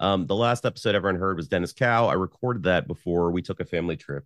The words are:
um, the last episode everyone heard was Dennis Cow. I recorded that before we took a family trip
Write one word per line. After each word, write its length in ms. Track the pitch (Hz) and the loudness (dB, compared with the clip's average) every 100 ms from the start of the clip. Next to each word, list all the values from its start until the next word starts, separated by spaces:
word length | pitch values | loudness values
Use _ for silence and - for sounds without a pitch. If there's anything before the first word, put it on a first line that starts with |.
um, 260 | 95 98 80 | 0 2 0
the 100 | 98 | 0
last 280 | 117 123 | 0 0
episode 300 | - - 110 | -2 -2 0
everyone 260 | 101 98 92 | 2 2 0
heard 160 | 95 87 | -2 -4
was 120 | 78 | -2
Dennis 240 | 92 87 | -2 -2
Cow. 340 | - 123 117 113 | 0 2 4 4
I 80 | |
recorded 480 | 87 92 - 127 117 | 2 -2 -4 -4 -2
that 240 | 90 87 - | 2 2 0
before 440 | 85 90 85 85 | -6 -2 0 2
we 100 | 90 | 0
took 180 | 85 85 | -4 -6
a 40 | |
family 320 | - 85 85 76 | -6 -4 -4 -4
trip 280 | - 71 | -8 -10